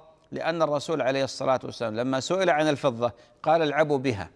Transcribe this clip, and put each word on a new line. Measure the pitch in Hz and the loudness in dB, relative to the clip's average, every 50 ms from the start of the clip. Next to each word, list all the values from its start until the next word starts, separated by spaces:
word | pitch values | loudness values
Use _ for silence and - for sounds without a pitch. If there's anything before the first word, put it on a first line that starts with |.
| - - - _ _ _ - | -8 -20 -20 _ _ _ -10
لأن | 135 127 156 170 170 160 | -6 -4 -4 0 0 0
الرسول | 147 147 143 - - 165 143 120 | 0 0 -2 -2 -2 -2 0 0
عليه | 127 135 139 135 | 0 2 0 0
الصلاة | 120 - - 139 139 131 123 - | -2 -4 -4 0 0 0 0 -2
والسلام | 127 117 - 120 110 107 | -6 -8 -6 -6 -4 -2
لما | 110 123 131 131 131 | -2 -2 -2 -2 -2
سئل | 123 - 175 190 190 175 | -2 0 0 2 2 2
عن | 156 151 156 156 | 2 4 2 2
الفضة | 147 127 - 139 117 113 120 117 - - - _ _ _ - | 0 2 0 0 0 0 -2 -2 -4 -6 -14 _ _ _ 0
قال: | 156 160 170 160 | 2 4 4 4
"العبوا | 147 135 147 160 147 147 135 | 2 2 2 2 2 2 0
بها"، | 131 139 117 95 82 - - | 0 -2 -2 -2 -6 -10 -14